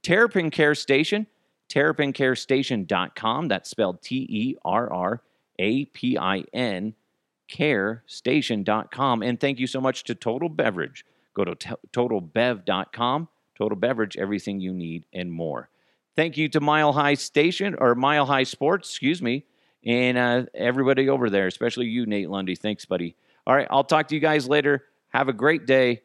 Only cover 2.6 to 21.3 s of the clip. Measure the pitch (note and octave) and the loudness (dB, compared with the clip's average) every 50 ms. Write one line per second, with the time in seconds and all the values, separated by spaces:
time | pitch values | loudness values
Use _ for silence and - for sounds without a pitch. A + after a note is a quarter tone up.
2.6 | C3 - C3 G#2+ F#2+ D#2+ G2 F2+ F#2 - _ - A2 A2+ A#2+ C#3 F3 D3 G2 F#2 | 2 0 -2 -2 0 0 0 0 0 -2 _ -4 -2 -2 0 0 0 -2 -2 -4
3.6 | _ - - - G#2+ F#2 F2+ F2+ - - B2 C3 C3 - G#2+ G#2+ A2+ C3 - - | _ -8 -2 -2 -2 -2 -2 -6 -8 -6 -6 -4 -4 -4 -4 -2 -2 -2 -4 -6
4.6 | _ F2 F#2 A2+ A#2+ - - F2+ F2+ F#2 A#2 B2 _ _ _ _ _ _ _ - | _ -2 0 0 0 -2 -4 -2 -2 -2 -2 -4 _ _ _ _ _ _ _ -2
5.6 | F#2 G#2+ A#2 C3+ C#3+ _ _ - - B2 B2 E2+ - F#2+ G2 F#2+ - - - B2 | 0 0 0 0 -2 _ _ -6 -4 -2 -2 0 0 0 0 -2 -4 -6 -6 -4
6.6 | B2+ A#2 G2 F2+ G2+ A2 A2 _ _ _ _ _ _ _ _ _ _ _ - - | -4 -4 -4 -4 -6 -8 -8 _ _ _ _ _ _ _ _ _ _ _ -4 -2
7.6 | D3 D3+ C3+ G2+ F#2+ G#2 A2+ A#2 _ - - - _ B2+ C#3 D3+ C3 - A#2+ G#2 | 0 2 2 2 0 0 -4 -6 _ -18 -18 -4 _ 2 2 2 2 0 -2 -2
8.6 | F#2+ G#2+ G#2+ A2 - - - - C3+ C3+ A#2+ A2 G2+ B2 A#2+ A#2 - C#3 C#3 A#2+ | 0 0 0 0 -2 -6 -6 -2 0 0 0 0 0 -2 -2 0 -2 -2 -2 -2
9.6 | C3 B2 - C3 C3 C3+ B2 - - - A#2 - - A#2 A#2 C3 E3+ E3+ D#3 E3 | -4 -4 -4 -2 -2 -2 -2 -4 -6 -8 -8 -4 -4 -4 -2 -2 -4 -4 -2 0
10.6 | C#3+ A2+ F#2+ F2 D2 C#2 _ - - _ _ _ _ _ _ - G2 F2 E2+ _ | 0 0 0 -2 -6 -6 _ -20 -20 _ _ _ _ _ _ -2 -2 -2 -4 _
11.6 | - - - - - _ - B2 B2 A#2+ A2+ G2 F2 D#2+ _ A2+ A#2+ B2 A#2+ G2 | -10 -12 -12 -12 -14 _ -2 -2 0 0 0 -2 -4 -2 _ 0 2 2 0 -2
12.6 | F2 - F#2+ F#2 F2+ _ - - A#2+ B2 C3+ D3+ E3 - _ _ _ _ _ _ | -2 -2 -2 -2 -2 _ -6 -2 -2 0 0 -2 -4 -8 _ _ _ _ _ _
13.6 | G#2+ G#2+ G#2+ F#2 G2+ A#2+ C3 A2 G#2+ G2 - - F#2 G2 G#2 F#2+ - G#2 G2+ G2 | -2 -2 -2 -2 0 -2 0 -2 -2 -4 -4 -6 -4 -4 -4 -4 -4 -6 -6 -4
14.6 | F#2 F#2 F#2 F2+ E2+ E2 E2 E2+ - _ _ F#2 F2+ F2 E2 E2 E2+ D#2 C#2+ A#1+ | -6 -6 -6 -6 -8 -8 -10 -10 -12 _ _ -10 -8 -8 -6 -6 -6 -6 -6 -8
15.6 | C2 _ _ _ _ _ _ _ _ _ _ - D#3+ E3+ - D3+ D#3 C3+ - D#3 | -10 _ _ _ _ _ _ _ _ _ _ -2 -2 0 0 -2 -2 0 0 0
16.6 | C#3+ D3 D3+ D#3 D3+ D3 C3+ D3+ C#3+ C#3+ D3 C#3+ - - _ D#3+ D3+ E3+ F3 - | 2 2 2 4 4 4 2 2 2 2 2 0 -2 -2 _ 2 2 2 2 -2
17.6 | G3 G3+ E3 - C3 B2 A#2+ B2 B2+ C#3 D3+ D3+ C#3 C3 C#3+ C3 C3 - - _ | -4 -4 -2 2 4 4 4 4 2 2 2 2 2 2 2 0 0 -2 -4 _
18.6 | C#3 D3+ F#3 F#3+ - - - - - C3+ E3+ F3 D3+ A#2 A#2+ C#3+ - _ _ _ | 0 0 0 0 -4 -10 -12 -4 -2 -2 -2 0 -2 -4 -4 -4 -6 _ _ _
19.6 | _ _ _ _ _ A#2 A#2+ B2 B2 B2+ B2 B2 B2 A#2+ A#2+ B2+ B2 - - - | _ _ _ _ _ 0 0 2 2 2 2 2 2 2 2 0 -2 -4 -6 -2
20.6 | G2 A#2+ B2 C3+ C3 C3 C#3 C3 C3+ C3+ C#3 C3 B2 A2 | -2 0 0 2 2 2 4 4 4 2 2 2 2 2